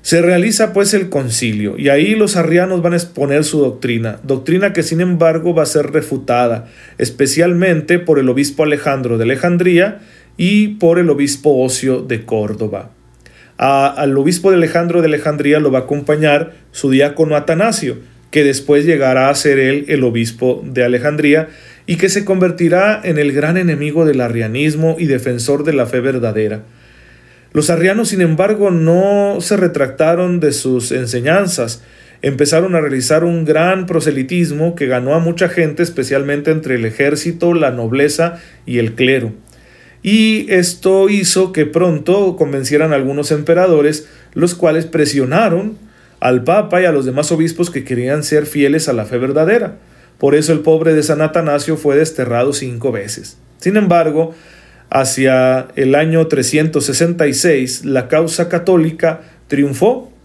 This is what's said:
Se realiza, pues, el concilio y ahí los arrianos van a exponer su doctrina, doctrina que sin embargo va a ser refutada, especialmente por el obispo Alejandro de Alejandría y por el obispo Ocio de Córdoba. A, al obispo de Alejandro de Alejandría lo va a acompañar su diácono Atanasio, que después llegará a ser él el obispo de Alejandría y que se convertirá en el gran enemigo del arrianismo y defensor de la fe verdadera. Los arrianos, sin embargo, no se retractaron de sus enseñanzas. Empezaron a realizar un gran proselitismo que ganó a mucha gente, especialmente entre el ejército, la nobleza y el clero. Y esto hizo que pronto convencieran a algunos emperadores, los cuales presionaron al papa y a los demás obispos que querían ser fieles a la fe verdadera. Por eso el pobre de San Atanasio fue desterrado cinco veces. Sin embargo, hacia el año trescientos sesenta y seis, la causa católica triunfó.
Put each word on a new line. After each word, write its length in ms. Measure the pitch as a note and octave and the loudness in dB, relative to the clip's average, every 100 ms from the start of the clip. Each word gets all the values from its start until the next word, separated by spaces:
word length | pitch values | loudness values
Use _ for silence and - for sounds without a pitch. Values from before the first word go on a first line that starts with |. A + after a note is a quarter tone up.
Se 180 | - E3 | 2 2
realiza, 540 | E3+ F3+ G#3+ G#3+ A3 | 4 2 0 0 0
pues, 220 | F#3 G3+ | 2 2
el 140 | G#3 F#3 | 0 -2
concilio 680 | C#3+ B2 A2+ A#2+ G#2 G#2 - | -4 -4 -4 -4 -4 -6 -2
y 120 | C#3 | 2
ahí 260 | C#3+ F#3+ | 2 2
los 200 | A3 G#3 | 2 0
arrianos 460 | F3 D#3+ E3+ F#3 F3+ | 0 2 2 2 0
van 120 | E3+ | 0
a 20 | |
exponer 480 | E3+ E3 - C#3 C#3+ | -2 -4 -6 0 0
su 160 | D3+ D3+ | 0 0
doctrina, 600 | C3+ A#2 B2 A#2 A2+ - | 0 -2 -4 -4 -4 -8
doctrina 500 | C3+ C3+ - F3+ G3+ | -4 -4 0 0 0
que 80 | F#3+ | -2
sin 180 | - E3 | -2 -2
embargo 540 | F3+ E3+ E3 D#3+ E3 | 0 2 2 2 0
va 80 | D#3+ | 0
a 60 | D3 | 0
ser 240 | D3+ C#3+ | 0 0
refutada, 800 | D3+ - C3+ - A#2+ A#2+ A2 - - - - | -4 -2 -6 -2 0 0 -2 -8 -20 -20 -6
especialmente 1000 | - - C#3 D3 E3+ F3 F#3 D#3+ - F3 | -6 0 0 2 2 2 2 0 0 -2
por 180 | F3 C#3+ | 2 2
el 100 | B2+ | 2
obispo 360 | B2+ C#3+ - | 0 -2 0
Alejandro 560 | D3+ D3 D3+ C3+ B2 A#2 | 0 0 -2 -4 -2 0
de 60 | |
Alejandría 760 | A2+ C3 F3 F3 F3+ F3 G3 G#3 - - - - | 0 0 0 2 2 4 2 -2 -20 -20 -20 -4
y 320 | F3+ G#3 G#3 | 0 2 0
por 280 | G#3 E3 F3 | 2 2 4
el 100 | F3 | 2
obispo 520 | C#3+ C#3+ - D3 C3 | 2 -2 0 0 2
Ocio 380 | B2+ - C3 B2+ | 0 -2 -2 -2
de 240 | B2+ A2+ | -4 -8
Córdoba. 640 | - A2 G#2 G#2 G#2+ G2+ - _ _ _ - - - - | -4 -4 -4 -6 -6 -8 -12 _ _ _ -20 -20 -20 -2
A, 260 | C3 C#3 | 2 2
al 320 | C#3 C#3 C#3+ C3+ | 2 0 -2 0
obispo 320 | C#3+ F3 F#3+ | 0 0 2
de 80 | F3+ | 2
Alejandro 440 | D#3+ E3+ F3 F3 | 2 0 0 0
de 60 | D#3+ | 2
Alejandría 520 | D3+ D3+ D3 C#3+ D3+ | 0 -2 -2 2 2
lo 100 | C#3+ | 2
va 100 | C3 | 0
a 40 | |
acompañar 720 | C3 C#3+ D3 D3+ D3+ D3 E3 - - | -2 -4 -2 0 2 2 -2 -12 -20
su 180 | - C#3 | -6 0
diácono 460 | C3 C#3+ C#3+ D#3 | 2 2 2 0
Atanasio, 640 | D3 D3 E3 A3 - C3 A2+ - - _ | 0 0 0 0 -2 -6 -8 -16 -20 _
que 120 | D3+ | 2
después 420 | C#3+ C3+ - D3 | 2 0 2 2
llegará 440 | D#3 D3+ C3 C3 C3+ | 4 2 2 2 2
a 60 | |
ser 240 | C#3+ D3 C3+ | 2 2 2
él 260 | C3 C#3+ C#3+ | 2 0 -2
el 160 | D3 | 0
obispo 600 | B2+ A2+ A#2 - B2+ - | 0 0 -4 -2 -2 -2
de 180 | C#3 B2 | -6 -2
Alejandría 680 | A#2+ B2 D3 D3+ D3 D3+ D#3 - - - | 0 0 -2 0 2 2 0 -12 -20 -18
y 120 | - D#3+ | -6 -2
que 120 | F#3 | 0
se 160 | G3+ | 0
convertirá 720 | G3+ F#3+ F3+ E3 E3+ F3 G3+ G#3 | -2 0 0 0 0 2 2 0
en 160 | F#3 D3+ | -2 0
el 140 | D3 | 0
gran 220 | C#3 D3+ | 0 0
enemigo 480 | F3+ F3 C#3+ D3+ D3+ | 0 0 -2 -2 0
del 180 | D#3 C3 | 2 2
arrianismo 720 | A#2+ A2+ A2 B2 D3+ D3+ D#3+ E3 | 0 -2 -4 -2 -2 0 -2 0
y 80 | |
defensor 580 | D#3+ C3 B2+ A#2+ A#2 C#3+ | -2 -2 -2 -4 -2 0
de 100 | D3+ | 0
la 120 | C#3+ | 0
fe 140 | A#2 B2+ | 0 -2
verdadera. 640 | B2+ B2+ A2+ G#2+ G#2+ G#2+ - - - - - - - _ _ | -2 -2 -2 -2 -4 -6 -14 -20 -20 -20 -20 -20 -20 _ _
Los 160 | D3+ D3+ | -2 0
arrianos, 380 | E3+ F#3 G#3 A3+ | 0 2 0 -2
sin 140 | F#3+ | 0
embargo, 500 | E3+ D#3+ G3 G#3+ G3 | 0 2 0 2 0
no 680 | F3 D#3+ F3 G3 G3+ G3+ G3+ | 2 2 2 2 2 0 -2
se 160 | F3 G3+ | -2 0
retractaron 840 | F3+ C#3+ C3 - D#3 E3+ F3+ F3 | 0 0 -4 0 0 2 0 0
de 140 | D3+ | 0
sus 400 | - C3+ B2+ A#2 | -2 -2 -2 -2
enseñanzas. 880 | B2+ B2 B2 C3+ F3+ F#3+ F3 A2+ - - - - - | -4 -4 -4 0 0 0 -4 -6 -8 -18 -20 -20 -6
Empezaron 540 | C#3 C3+ D3 D#3+ F#3 | -4 0 2 2 2
a 40 | E3+ | 0
realizar 460 | D3 C3 B2 D#3 | 0 -2 0 0
un 180 | E3+ E3+ | 2 0
gran 440 | D#3+ D#3 F3 F#3+ F#3 | 0 2 2 0 -2
proselitismo 840 | E3 D#3 C3+ C3 F3+ D#3+ D3 E3+ | -2 -2 -2 -2 -2 -2 -2 -4
que 140 | E3+ C3+ | -2 -2
ganó 280 | B2 B2+ | -2 0
a 40 | D#3+ | 0
mucha 300 | E3+ E3+ F3+ | 0 -2 -2
gente, 340 | - D#3+ D3+ | 0 -2 -2
especialmente 680 | E3+ - A#2+ C3+ C#3+ C#3+ D3 | -4 -4 -2 -2 -2 -2 -2
entre 260 | D#3+ C#3+ | -2 -2
el 100 | B2 | -4
ejército, 680 | A2+ A2+ C#3 D3 E3+ E3 E3+ | -4 -2 -2 0 -4 -2 0
la 180 | E3+ C#3+ | 2 0
nobleza 680 | B2 A2+ C3 D3 D3 E3+ E3+ - - | -2 -4 0 0 2 -2 -4 -20 -20
y 140 | - A#2+ | -4 -2
el 140 | A2+ | -2
clero. 400 | A2+ B2+ C3+ A2 G#2 - - - - - _ | 0 0 0 -2 -12 -20 -20 -20 -20 -20 _
Y 440 | F#3+ A3 A3 G#3+ - | 0 2 2 0 0
esto 600 | F#3 F3 - F#3+ F#3+ G3 | 0 0 -2 2 4 4
hizo 420 | G3+ F3+ F#3+ F#3 | 2 0 0 0
que 140 | F3+ | 0
pronto 720 | D3 E3 F3+ D3+ E3 G3 F#3+ F3+ | 0 2 0 0 0 2 0 0
convencieran 560 | C#3+ C#3 B2 D3 D#3+ | -2 -2 0 0 2
a 20 | |
algunos 360 | C#3+ C3+ C#3 D3 | 0 0 -4 -2
emperadores, 760 | D3+ D3+ E3+ F#3 D#3+ D3 D3+ - - - | -2 2 2 4 4 2 0 -12 -20 -12
los 220 | - F3 | -2 -2
cuales 300 | F3 E3+ D#3+ | 0 0 0
presionaron 920 | E3 D#3+ C#3 C#3 B2+ E3+ A3 E3+ G#3+ A3 - _ _ _ | -2 0 0 0 0 0 0 0 -4 -10 -20 _ _ _
al 240 | B2+ B2+ | -2 0
papa 360 | A#2 G3 E3+ F3 | 2 0 2 2
y 40 | |
a 80 | F3+ | 2
los 120 | D3 | 0
demás 280 | B2+ B2+ D3+ | -2 -4 -2
obispos 360 | E3 D#3+ E3 F3 | 0 -2 -2 -4
que 140 | C#3 | -4
querían 400 | - B2 B2 D3+ | -6 -4 -2 -4
ser 220 | D3 D3+ | 0 0
fieles 420 | D3 D3 C#3 D#3 D3 | 0 0 2 2 0
a 60 | |
la 100 | A#2 | -4
fe 140 | G#2 B2 | -4 -4
verdadera. 600 | C3 C#3+ D#3+ A#3 F#3+ - - - _ _ | -2 0 2 2 0 -10 -20 -20 _ _
Por 180 | C#3 | 2
eso 180 | D3 D#3 | 2 2
el 80 | D#3 | 0
pobre 320 | D#3+ D#3+ D#3+ | 2 2 4
de 100 | D#3 | 2
San 180 | D3+ D3 | 2 0
Atanasio 540 | D3+ E3+ D#3 C#3+ C#3+ | 0 0 0 -2 -2
fue 220 | D3+ D3 C#3 | -2 2 2
desterrado 560 | D#3+ - A#2+ A#2 C3 | 0 -2 -2 0 0
cinco 400 | C#3+ C3 A#2+ C3 | -2 -8 -6 -4
veces. 440 | A2 G#2 - - - _ _ | -4 -8 -12 -14 -20 _ _
Sin 180 | F#3 | 0
embargo, 580 | G#3+ G3 E3+ D#3+ D3+ D#3+ - - - - - _ | 0 4 4 2 0 -2 -6 -20 -20 -20 -20 _
hacia 800 | C3+ B2+ - C3 C3 B2+ C3 C3 | -2 0 0 2 4 2 0 -4
el 200 | - C3 | -2 2
año 320 | C#3+ D#3+ E3 D#3+ | 2 2 0 2
trescientos 580 | C#3 A#2 D3+ D#3+ D#3 | 0 0 0 0 -2
sesenta 420 | C#3 C3 E3+ E3+ D3 | -2 0 0 0 0
y 60 | |
seis, 520 | C3 F3+ C#3 B2+ - | 2 2 2 -2 -6
la 220 | C#3+ C3+ B2 | -4 -4 0
causa 420 | D#3 E3 E3 E3+ | 0 0 -2 -2
católica 720 | E3+ E3+ F3+ D#3+ D#3+ E3 E3 - _ _ | -2 2 2 2 0 -2 -2 -14 _ _
triunfó. 640 | C#3 C#3+ - G#3 C4 - _ | -2 -2 2 0 0 -8 _